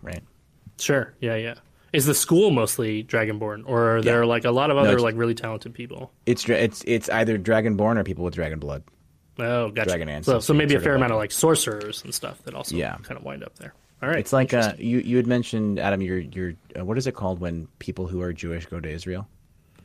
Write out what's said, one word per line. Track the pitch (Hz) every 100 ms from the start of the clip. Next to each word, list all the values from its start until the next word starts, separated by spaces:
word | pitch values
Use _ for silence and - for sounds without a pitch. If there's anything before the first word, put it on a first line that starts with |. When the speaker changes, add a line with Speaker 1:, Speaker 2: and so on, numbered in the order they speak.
Speaker 1:
right? | - 85 - _ _ _ - -
Speaker 2:
Sure. | - 143 113 -
Yeah, | 120 110
yeah. | 117 120 _ _ _
Is | 160 135
the |
school | - - 165 208
mostly | 131 107 - 113 107 107
Dragonborn, | 120 110 107 107 104 127
or | 117 117
are | 113
Speaker 1:
Yeah. |
Speaker 2:
there, | 113 117 117
like, | 117
a | 120
lot | 123 147
of | 139
Speaker 1:
No, |
Speaker 2:
other, | 139
Speaker 1:
it's | 127
Speaker 2:
like, | 117 113
really | 117
talented | 117 117 110 117
people? | 117 120 123 131 _ -
Speaker 1:
it's | 120
dra-, | - 113
it's, | 113 - -
it's | 113 -
either | 110 113 110
Dragonborn | 92 110 113 101 107 113
or |
people | 92 87 87
with | 82
dragon | 78 78
blood. | 73 71 - _ _ _ _ -
Speaker 2:
Oh, | 120 123 113
gotcha. | 110 104
Speaker 1:
Dragon | 87 80
Speaker 2:
So, |
Speaker 1:
ancestry, | 76 80 120
Speaker 2:
so | -
maybe | 147 147
a | 143
Speaker 1:
sort |
Speaker 2:
fair | 160 139
Speaker 1:
of |
Speaker 2:
amount | 127
of, | 110
Speaker 1:
like |
Speaker 2:
like, | 107
sorcerers | - 165 160 - 104 104 107
and | -
stuff | 131 - -
that | -
also | - - 85
Speaker 1:
Yeah. | 62 50
Speaker 2:
kind | - 127
of |
wind | - 69
up | - -
there. | - - _ _
All | 127
right. | 160
Speaker 1:
It's | -
like, | 135 127
uh, | 123
Speaker 2:
Interesting. | 110 - 117
Speaker 1:
you, | 123
you | - 123
had | 117
mentioned, | 123 117 113 107 101
Adam, | 98 98
you're, | 92 92
you're, | 73 92 90 80 - -
uh, |
what | 92 113
is | 131
it |
called | - 98 92
when | 87 85 80 _
people | - - 92
who | 90
are | 90
Jewish | 82 87 85 85
go | 87
to | 78
Israel? | 80 92 90 107 _ _ _ _ _